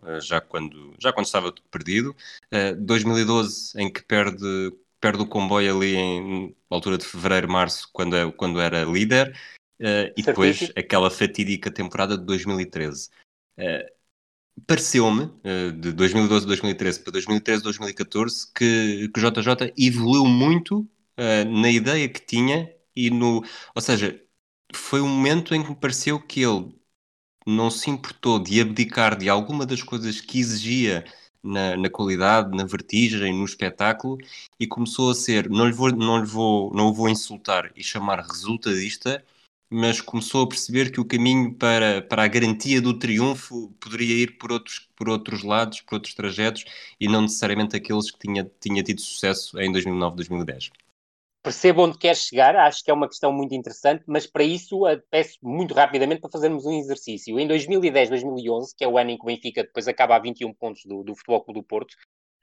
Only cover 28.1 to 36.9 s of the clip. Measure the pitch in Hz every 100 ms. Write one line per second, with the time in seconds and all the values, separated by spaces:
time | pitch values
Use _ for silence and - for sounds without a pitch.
28.1 | - 123 110 90 107 117 107 117 - 113
29.1 | 104 95 101 107 147 131 127 - 120 113
30.1 | 107 - 127 120 107 110 127 117 90 82
31.1 | - _ _ 98 98 95 90 92 - 101
32.1 | 92 95 110 101 95 95 95 - 107 117
33.1 | 107 98 92 98 - 92 - 104 110 131
34.1 | 131 131 - - - 117 120 117 - 127
35.1 | 120 - 110 98 104 120 117 131 117 113
36.1 | 113 107 110 110 107 101 101 107